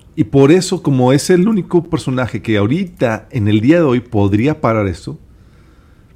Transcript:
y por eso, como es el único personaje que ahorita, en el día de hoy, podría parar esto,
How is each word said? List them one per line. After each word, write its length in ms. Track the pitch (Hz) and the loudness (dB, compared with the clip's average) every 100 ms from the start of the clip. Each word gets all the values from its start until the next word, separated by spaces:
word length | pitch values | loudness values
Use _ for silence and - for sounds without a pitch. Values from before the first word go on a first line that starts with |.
| - - | -16 -6
y 80 | |
por 280 | - 139 139 | 0 4 4
eso, 300 | 185 185 180 | 4 2 -4
como 320 | - 131 123 | -2 0 2
es 160 | 143 - | 2 2
el 180 | 180 196 | 2 2
único 360 | 220 - 175 | -2 0 -2
personaje 580 | 165 - - 127 123 110 | -2 -6 -4 -4 -4 -6
que 160 | - 107 | -2 -2
ahorita, 680 | 104 160 190 - 127 107 - | 0 -2 -6 -4 -4 -4 -6
en 180 | 135 104 | -4 0
el 140 | 107 | 2
día 160 | 117 175 | 2 2
de 60 | |
hoy, 160 | 156 123 | 2 0
podría 600 | - 107 101 104 131 156 | -2 -2 0 0 0 -2
parar 260 | 120 113 98 | -2 -2 -2
esto, 320 | 85 - 147 - - - _ - - _ _ _ | -6 -12 -16 -20 -20 -20 _ -20 -20 _ _ _